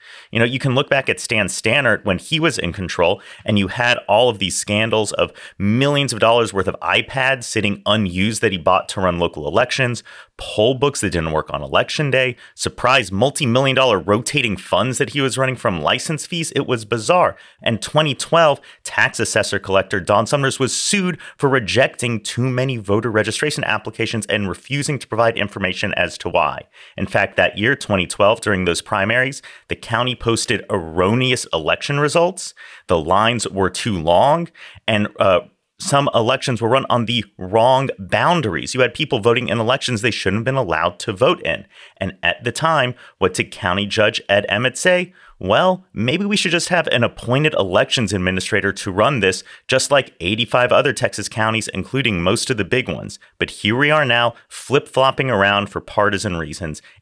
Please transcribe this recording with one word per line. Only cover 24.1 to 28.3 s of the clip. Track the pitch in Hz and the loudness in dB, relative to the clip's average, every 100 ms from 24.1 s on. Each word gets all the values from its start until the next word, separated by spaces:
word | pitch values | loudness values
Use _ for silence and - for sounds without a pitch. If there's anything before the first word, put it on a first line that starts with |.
| 117 - | -4 -2
and | 107 98 | -2 -2
refusing | 82 - 143 143 135 | -6 -6 -4 -4 -6
to | - | -4
provide | 107 117 113 | 0 2 2
information | 107 107 95 92 101 | -4 -2 -4 -2 -4
as | - 87 - | -2 -2 -4
to | 87 | -2
why. | 87 73 67 - - - - | 0 0 -2 -12 -20 -16 -8
In | 95 | -2
fact, | 110 98 - | 0 0 2
that | 90 - | 0 2
year, | 113 139 | -2 -2
twenty | - 98 85 | -2 -2 -2
twelve, | - 104 | 2 2